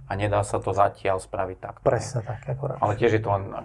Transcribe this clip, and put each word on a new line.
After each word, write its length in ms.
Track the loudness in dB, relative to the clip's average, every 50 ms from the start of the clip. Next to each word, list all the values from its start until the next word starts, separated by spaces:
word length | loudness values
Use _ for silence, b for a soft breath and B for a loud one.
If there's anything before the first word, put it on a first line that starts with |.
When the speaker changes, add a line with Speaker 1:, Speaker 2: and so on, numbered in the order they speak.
| -8
Speaker 1:
a 80 | -6 -4
nedá 320 | -2 0 2 2 0 0
sa 160 | 0 -2 -2
to 80 | -2 0
zatiaľ 480 | 2 4 4 4 2 0 -2 0 0 -2
spraviť 400 | -2 -4 -4 -4 -4 -4 -6 -8
takto. 240 | -12 -12 -8 0
Speaker 2:
Presne 400 | 2 4 4 4 2 -2 -4 -4
tak, 240 | -4 -4 -8 -8 -6
akorát. 320 | -6 -6 -4 -4 -6 -2 0
Speaker 1:
Ale 160 | 0 0 2
tiež 240 | 4 4 4 4 4
je 20 |
to 100 | 2 0 0
len 100 | 0 -2 -4 -8 -10